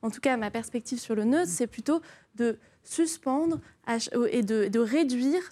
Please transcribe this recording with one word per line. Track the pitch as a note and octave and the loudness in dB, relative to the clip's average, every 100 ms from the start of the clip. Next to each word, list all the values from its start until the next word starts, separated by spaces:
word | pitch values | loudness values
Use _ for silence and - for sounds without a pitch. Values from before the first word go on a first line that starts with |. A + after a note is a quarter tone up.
En | A3+ | -8
tout | G#3 | -2
cas, | C4+ B3+ | 0 0
ma | G#3 | -2
perspective | A3+ A3+ B3 - A#3+ | -6 -6 -8 -6 -8
sur | - | -4
le | G#3+ | 0
neutre, | G#3+ C#4+ F4 | 2 4 2
c'est | E3+ A#3+ | -2 -4
plutôt | - A#3 D#4+ - - _ - | -2 -2 -2 -2 -16 _ -2
de | A#3 A3 _ _ | -2 -2 _ _
suspendre | - - E4 - - C4 E4 D#4+ - _ - | -6 -2 -2 -2 -2 0 0 -2 -6 _ -4
à | A#3 | -4
ch-, | - - A#3+ | -2 0 2
et | B3 | 2
de, | G#3 A3 G3+ | 2 2 2
de | A3 | 2
réduire | A3+ C#4 D4+ B3 B3+ F4 F4+ | 2 2 2 2 2 0 -2